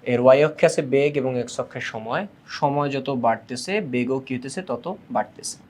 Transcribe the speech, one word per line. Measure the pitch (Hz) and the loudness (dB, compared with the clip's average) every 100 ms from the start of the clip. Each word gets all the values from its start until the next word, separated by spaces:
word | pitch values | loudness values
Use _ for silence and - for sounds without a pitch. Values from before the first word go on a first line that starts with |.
| - | 0
এর | 120 123 | 4 8
ওয়াই | 135 151 | 8 6
অক্ষে | 151 165 | 4 2
আছে | 165 143 | 2 2
বেগ | 135 143 147 | 2 2 0
এবং | 131 127 | -2 -4
এক্স | 120 - | -6 -6
অক্ষে | 127 131 - | -8 -8 -10
সময়। | 117 110 143 202 - - - | -8 -4 -4 -6 -14 -16 -2
সময় | 143 143 143 135 | 0 0 -2 -4
যত | 131 131 117 | -4 0 0
বাড়তেছে | 113 - 123 - 202 165 | 0 -4 -10 -4 -4 -2
বেগও | 123 120 131 131 | -2 -2 -2 -4
কি | 127 | -8
হইতেছে? | 135 185 185 | -8 -10 -6
তত | 120 165 208 - - | -8 -8 -12 -6 -4
বাড়তেছে। | 208 - - - | -4 -8 -14 -14